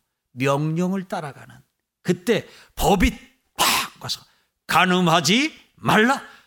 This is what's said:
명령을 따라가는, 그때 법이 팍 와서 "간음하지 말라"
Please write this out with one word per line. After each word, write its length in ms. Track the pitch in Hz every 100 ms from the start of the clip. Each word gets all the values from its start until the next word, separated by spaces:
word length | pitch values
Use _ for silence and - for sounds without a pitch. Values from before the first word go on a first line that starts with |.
| _ _ _
명령을 800 | 120 139 139 156 160 180 196 180
따라가는, 480 | 190 151 - - - _ _ _ _
그때 440 | - 175 - 190 - - - -
법이 340 | - 190 254 - - _ _ -
팍 440 | - - - -
와서 200 | 117 - _ _ _ _ -
"간음하지 840 | 160 185 180 175 170 143 233 311 - _
말라" 480 | _ 110 202 226 277 - -